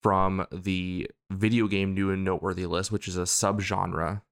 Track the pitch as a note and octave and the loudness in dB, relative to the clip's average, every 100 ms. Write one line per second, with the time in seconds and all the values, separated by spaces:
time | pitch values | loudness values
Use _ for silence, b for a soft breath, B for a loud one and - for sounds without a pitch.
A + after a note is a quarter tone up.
0 | G#2+ F#2+ F#2+ F#2+ - - F#2 F#2 F2+ F2+ | 4 4 4 2 -4 -6 -2 -2 -2 -4
1 | - - _ F#2+ G#2+ A#2+ A2 G2 G2 F#2+ | -6 -10 _ 0 2 4 2 2 0 0
2 | G2 F#2+ F#2+ F#2 F#2 F2+ F2+ F2 F#2+ G#2 | 0 0 0 0 -2 -2 -2 -2 -2 -4
3 | - F2+ F2+ - G2+ G2+ F#2+ F#2+ F#2 F2+ | -4 -4 0 2 2 0 -2 -2 -2 -2
4 | D#2+ G2 _ | -2 -4 _